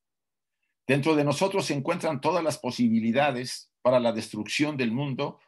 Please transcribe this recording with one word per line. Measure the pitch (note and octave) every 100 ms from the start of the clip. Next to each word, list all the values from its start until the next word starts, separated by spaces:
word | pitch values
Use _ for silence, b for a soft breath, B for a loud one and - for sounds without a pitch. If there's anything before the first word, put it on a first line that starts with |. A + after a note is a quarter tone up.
| _ _ _ _ _ _ _ _ -
Dentro | C#3+ D3 D3+
de |
nosotros | D3 C#3 G3 G3 C#3+
se |
encuentran | D3 C#3+ E3+ D#3+ D3+
todas | D#3+ F3
las | D#3 C#3+
posibilidades | B2 A#2 A#2+ A2+ A2+ A#2+ D3 B2 C3 - - _
para | B2+ B2+
la | A#2
destrucción | A2 - G#2+ G#2 - D3 C#3+
del | A#2
mundo | B2 C#3+ C3 C#3+ b